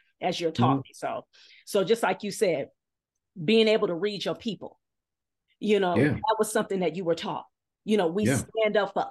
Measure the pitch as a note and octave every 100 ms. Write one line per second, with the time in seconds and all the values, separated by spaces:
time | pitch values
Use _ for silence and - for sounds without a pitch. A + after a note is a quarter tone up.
0 | _ - F3 E3+ E3+ E3 F3 C#3 - -
1 | C3+ A2 - _ - - - G3+ F#3 A3+
2 | G3 F#3+ G#3 F3+ G3+ B2 C3+ _ _ _
3 | _ _ _ - D#3 A3+ A3 G#3+ G#3 E3+
4 | G#3 G3 F#3+ D#3+ A#3 F3+ - _ _ _
5 | _ _ _ _ _ - G#2 G#3 F#3 C#3
6 | D3 - G#3+ A3 G#3+ A3+ G#3+ G3 F3 D#3+
7 | E3+ E3 G3+ D3+ - _ _ _ - G#3+
8 | F3 F3+ G#3 C3 - A3 G#3+ G#3 G3 -
9 | -